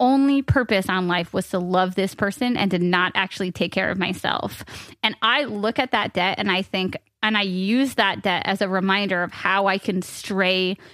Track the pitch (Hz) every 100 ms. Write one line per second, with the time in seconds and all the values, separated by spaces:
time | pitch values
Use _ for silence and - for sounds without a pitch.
0 | 247 269 277 277 269 269 233 202 190 185
1 | 180 175 170 185 - 185 180 185 185 185
2 | 185 - 202 - 247 240 196 180 175 180
3 | 180 - 190 - 185 - 180 190 190 190
4 | 180 185 - - - - - - - -
5 | 220 - 220 269 254 208 208 233 254 220
6 | - - 185 - 208 185 190 190 190 -
7 | _ - 214 214 202 185 190 240 269 247
8 | 196 208 196 175 - 196 196 190 190 196
9 | 202 180 175 - 185 196 196 196 - 185
10 | - - - 196 185 185 185 196 -